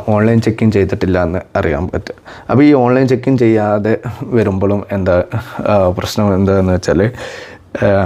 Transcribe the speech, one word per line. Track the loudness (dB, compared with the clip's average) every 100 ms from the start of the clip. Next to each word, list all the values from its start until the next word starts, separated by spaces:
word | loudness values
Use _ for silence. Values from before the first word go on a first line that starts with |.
| 0
ഓൺലൈൻ | 2 2 2 0
ചെക്കിങ് | 0 0 2
ചെയ്തിട്ടില്ല | 0 0 0 0 0
എന്ന് | -4 -4 -4
അറിയാൻ | -2 -4 -4
പറ്റും. | -6 -10 -16 -18 -18 -2
അപ്പോൾ | 2 4
ഈ | 4
ഓൺലൈൻ | 4 2 2
ചെക്കിങ് | 0 0 2
ചെയ്യാതെ | 2 2 2 0 0 -2 -4 -10 -4 0
വരുമ്പോഴും | 0 0 0 -2 -2 -4
എന്താ, | 0 0 0 -6 -10 -6 0
ആ, | 2 2 0
പ്രശ്നം | -4 -2 0 2
എന്താണെന്ന് | 2 2 2 0
വെച്ചാൽ, | 0 0 0 -2 -14 -16 -18 -20 -14 -4 0
ആ, | 0